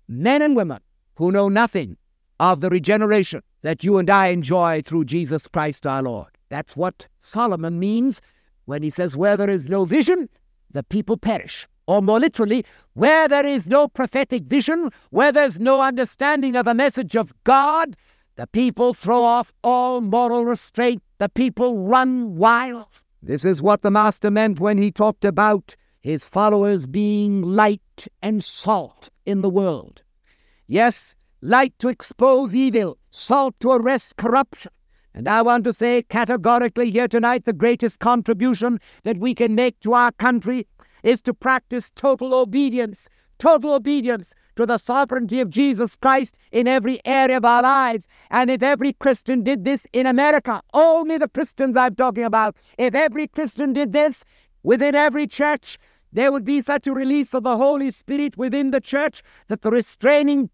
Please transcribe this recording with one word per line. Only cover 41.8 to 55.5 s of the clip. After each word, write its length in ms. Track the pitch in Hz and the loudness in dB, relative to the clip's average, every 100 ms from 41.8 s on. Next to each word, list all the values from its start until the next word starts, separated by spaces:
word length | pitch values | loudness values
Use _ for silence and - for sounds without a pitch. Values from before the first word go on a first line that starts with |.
| - | -10
total 400 | - 277 262 262 | -4 -2 0 0
obedience, 760 | 254 226 254 277 240 220 202 - _ _ - | 0 0 0 -2 -2 -6 -10 -20 _ _ 0
total 380 | 320 302 294 277 | 4 4 2 -2
obedience 580 | 226 294 240 220 175 - _ - | 0 -2 -2 -4 -8 -20 _ -4
to 100 | 233 | -2
the 140 | 226 | -2
sovereignty 600 | - 262 277 254 214 254 | -2 0 0 -2 -2 -2
of 120 | 208 | -2
Jesus 440 | 202 285 214 233 - | 0 0 0 -4 0
Christ 440 | 269 269 247 - _ | 2 2 0 -10 _
in 160 | 226 247 | -2 2
every 320 | 262 220 240 - | 0 0 -4 -2
area 320 | 269 262 262 | 2 2 2
of 80 | 233 | 4
our 160 | 240 | 4
lives. 460 | 254 269 254 226 - _ _ | 4 2 0 -4 -8 _ _
And 180 | 233 254 | 0 0
if 140 | 254 | 0
every 300 | 262 269 277 | 0 0 -2
Christian 500 | - 277 240 - 262 | 0 0 0 0 -2
did 220 | 214 254 202 | 0 -2 -2
this 200 | 277 - | -4 -4
in 140 | 254 262 | -2 0
America, 560 | 254 294 302 262 208 - | 2 2 2 0 -6 -2
only 460 | 294 330 320 320 320 | 4 4 4 0 -2
the 100 | 294 | -2
Christians 460 | - 302 - 269 240 | -4 -6 -4 0 2
I'm 160 | 247 | 0
talking 300 | 190 254 214 | 0 -2 0
about, 340 | 233 220 214 - _ - | -2 0 0 -4 _ -4
if 160 | 247 262 | -2 0
every 320 | 311 254 302 | 0 -2 -6
Christian 440 | - 285 - 285 | -6 -6 -4 -4
did 220 | 262 262 | -2 0
this 320 | 285 302 - - _ _ _ | 0 0 -2 -12 _ _ _
within 320 | - 240 285 285 | 0 2 2 2
every 320 | 302 285 277 | 2 0 -6
church, 500 | - 294 | -2 -2